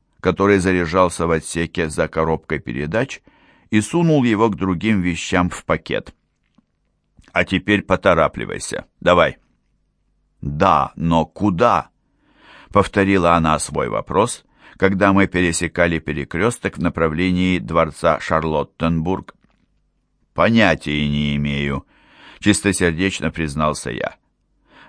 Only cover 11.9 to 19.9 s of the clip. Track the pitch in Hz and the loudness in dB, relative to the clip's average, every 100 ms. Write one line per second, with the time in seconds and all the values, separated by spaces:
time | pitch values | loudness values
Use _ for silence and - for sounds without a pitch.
11.9 | _ _ _ _ _ - - - 101 95 | _ _ _ _ _ -20 -20 -4 -2 0
12.9 | 104 98 98 85 85 78 78 - 73 62 | 2 2 4 4 4 2 0 -2 -6 -4
13.9 | 53 - 95 120 - _ _ - - 95 | -4 -2 0 0 -4 _ _ -16 -2 0
14.9 | 95 101 98 95 90 90 80 85 - 87 | 2 4 4 2 2 0 0 -4 0 0
15.9 | 82 78 73 69 85 113 - - - 85 | 0 -4 -6 -6 -2 -2 -2 -8 -4 -4
16.9 | - 80 80 92 90 92 90 53 82 80 | 0 -2 0 0 0 0 -2 -2 0 0
17.9 | - 82 76 - 80 80 76 69 - 82 | 0 0 0 -2 -2 -2 -4 -4 -4 -2
18.9 | 82 82 92 - - _ _ _ _ _ | 0 -2 -4 -8 -20 _ _ _ _ _